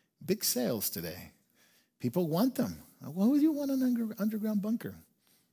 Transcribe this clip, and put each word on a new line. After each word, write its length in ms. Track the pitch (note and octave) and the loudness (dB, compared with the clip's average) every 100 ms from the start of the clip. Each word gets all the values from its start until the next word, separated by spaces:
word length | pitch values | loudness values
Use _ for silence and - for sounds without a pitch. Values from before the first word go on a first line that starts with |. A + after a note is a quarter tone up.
| _ _ | _ _
Big 200 | D3 G#3+ | -4 0
sales 440 | - B3 A#3 A2+ - | 0 0 0 0 -2
today. 420 | F#2 E2+ E2+ E2 _ _ _ _ _ _ - | -4 -8 -8 -14 _ _ _ _ _ _ -6
People 300 | B2 F3+ E3+ | -2 0 0
want 260 | E3 C4 | 2 2
them. 240 | B3+ - D3 - - | 2 -2 -4 -16 -16
"Why 260 | B2+ E3+ G#3+ | -8 2 4
would 160 | D4 | 6
you 100 | D#4 | 4
want 180 | D4 C#4 | 2 0
an 120 | C4+ | 2
under-, 320 | B3+ A#3 A3 G#3 | 2 2 -2 -2
underground 440 | G#3+ G#3+ G#3+ G#3 | -2 -2 0 0
bunker? 320 | G#3 A3+ - E2+ - _ _ _ _ | 0 -2 -4 -12 -20 _ _ _ _